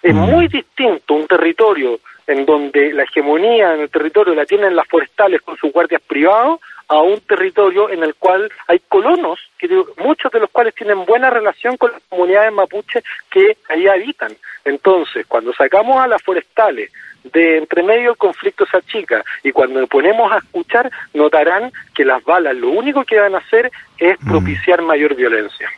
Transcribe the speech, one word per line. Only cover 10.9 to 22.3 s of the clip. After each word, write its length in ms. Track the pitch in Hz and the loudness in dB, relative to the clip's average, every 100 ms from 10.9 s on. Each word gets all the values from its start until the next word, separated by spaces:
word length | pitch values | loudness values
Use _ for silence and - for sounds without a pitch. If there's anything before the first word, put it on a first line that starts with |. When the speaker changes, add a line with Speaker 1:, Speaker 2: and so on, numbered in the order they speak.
| 202 | -4
Speaker 1:
buena 260 | - 233 262 | 2 2 2
relación 460 | 247 214 - 233 254 | 0 -2 -4 -6 -2
con 160 | 240 | -2
las 100 | - _ | -4 _
comunidades 440 | 180 180 196 220 | -4 2 2 2
mapuches 520 | 208 185 208 208 240 - - - | 0 -2 -4 -6 -8 -8 -18 -4
que 260 | 190 196 214 _ | 2 2 2 _
ahí 180 | 160 190 | 0 2
habitan. 460 | 196 226 - - 107 - - | 0 -2 -10 -12 -12 -20 -12
Entonces, 600 | - 139 202 185 156 120 - | -8 -2 2 2 0 -8 -4
cuando 240 | 120 113 | -4 -4
sacamos 460 | 120 139 190 226 262 | -2 2 2 2 2
a 80 | 262 | 2
las 120 | 214 | 0
forestales 680 | - 180 - - 214 127 - - - - - | -2 -4 -4 0 0 0 -10 -14 -20 -20 -4
de 260 | 160 165 160 | 0 2 2
entre 260 | 151 175 | 0 -2
medio 240 | 180 226 240 | 2 2 0
del 80 | 233 | 0
conflicto 480 | 202 160 202 - 202 | -2 -2 -8 -4 -2
se 80 | 185 | -2
achica, 440 | - 226 175 110 - - | -4 -10 -4 -6 -6 -8
y 80 | 139 | -6
cuando 260 | 135 127 131 | -2 -2 -2
nos 80 | 127 | -2
ponemos 440 | 135 160 220 226 | 0 2 2 0
a 60 | 214 | 0
escuchar, 520 | - 175 170 233 254 - - | -4 -10 -2 -2 -2 -8 -12
notarán 560 | 151 151 160 151 185 247 - - | 0 2 4 2 0 -4 -12 -18
que 100 | - | -2
las 200 | 135 127 | 0 0
balas 320 | - | 0